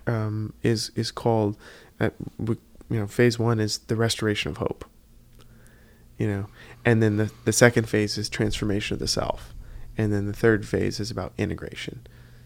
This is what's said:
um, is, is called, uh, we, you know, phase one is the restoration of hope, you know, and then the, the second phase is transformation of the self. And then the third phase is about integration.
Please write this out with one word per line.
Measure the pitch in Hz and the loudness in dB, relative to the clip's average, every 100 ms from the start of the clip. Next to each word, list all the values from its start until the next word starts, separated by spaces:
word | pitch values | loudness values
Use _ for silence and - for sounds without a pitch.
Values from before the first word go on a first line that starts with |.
| - | -4
um, | 113 107 107 107 - | -2 -2 -4 -6 -2
is, | 117 110 - - | 0 0 -2 -6
is | 110 | -6
called, | - 120 113 104 104 - - - - | -2 2 2 2 -2 -12 -20 -16 -4
uh, | 113 - - - | -4 -4 -12 -6
we, | 110 113 - - - | -4 -4 -8 -18 -6
you | 117 | -4
know, | 101 | -2
phase | - 120 113 | 4 4 4
one | 113 113 | 2 2
is | 107 - | 0 -4
the | - 113 | -4 0
restoration | 113 - 107 104 - | 0 0 0 0 -4
of | - | -4
hope, | - - - - - - - - - - - - - - - - | -4 -6 -14 -20 -20 -20 -20 -20 -20 -20 -20 -20 -20 -20 -14 -4
you | 110 | -2
know, | 101 104 - - - | -2 -6 -14 -20 -2
and | 120 113 | 4 6
then | 110 104 | 6 4
the, | 107 - - | 0 -2 -2
the | |
second | - 123 117 110 | 6 6 6 2
phase | 107 104 104 | 0 0 -2
is | 104 | -6
transformation | - 104 - 107 101 - - | -2 -2 0 -2 -2 -2 -4
of | |
the | - | -2
self. | - - - - - - - - - | -2 -2 -4 -10 -16 -14 -14 -8 -2
And | 107 | 0
then | 104 101 | 0 -2
the | |
third | 98 117 104 110 | 2 4 4 2
phase | 95 98 - | -2 0 -4
is | 107 | -6
about | 107 92 - | -6 -8 -4
integration. | 95 85 - - - - - - - - | -4 -4 -10 -12 -12 -14 -18 -20 -20 -20